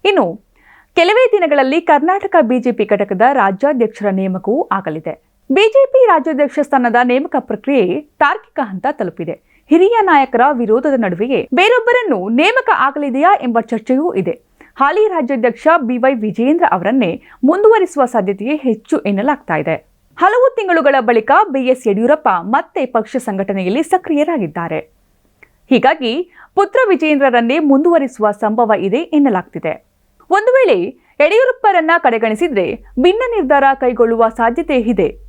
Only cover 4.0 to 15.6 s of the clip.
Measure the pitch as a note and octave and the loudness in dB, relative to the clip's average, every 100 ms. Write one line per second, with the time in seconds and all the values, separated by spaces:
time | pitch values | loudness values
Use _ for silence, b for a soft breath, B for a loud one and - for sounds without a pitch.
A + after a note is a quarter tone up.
4 | G#3 F#3+ F#3+ F#3 G3+ C4 - F#3+ F#3 D#3 | -4 -2 -4 -4 -4 -4 -2 -4 -4 -8
5 | D#3+ - _ _ _ C#4 A4 C5+ C5+ C5 | -10 -14 _ _ _ 0 2 2 2 4
6 | A#4+ E4 D#4 C#4 D4 D4+ D4 C4+ A#3+ A#3 | 4 4 0 -2 -2 -2 -2 0 2 2
7 | B3 B3 E4 C#4+ - - - C#4 F#3 C#4 | 2 0 -2 -6 -4 -8 0 0 0 -4
8 | D4+ _ C#4+ F#4+ _ - A#3 F#3+ B3+ D4 | -8 _ -2 -2 _ -8 -8 -6 -6 -6
9 | F#3 - E3 - _ _ _ E4 F#4+ A#4 | -8 -8 -10 -10 _ _ _ 2 4 2
10 | G4 D4+ C4 A#3 C4 C4 A3+ A3+ D4 C4+ | 2 2 2 2 2 0 0 0 0 -2
11 | G3+ F3 A#3+ A#3 - C4 G4+ B4 A4+ B4 | -2 -4 -2 -2 -2 0 2 2 2 0
12 | A4 G#3+ F#3+ A#3 F4+ B4 B4 - C4+ C#4 | 0 -4 -2 0 2 0 0 0 0 -2
13 | C#4+ B3 E4 G4+ B3 A3+ A3+ A3 A3 C4 | -6 0 2 2 0 -4 -4 -8 -2 -2
14 | D4+ - F3 - _ b b - C#4 F4 | 0 -4 -6 -8 _ b b -2 0 2
15 | G#4+ F4 B3 C4+ A#3+ A#3 | 0 -2 -2 -2 -2 0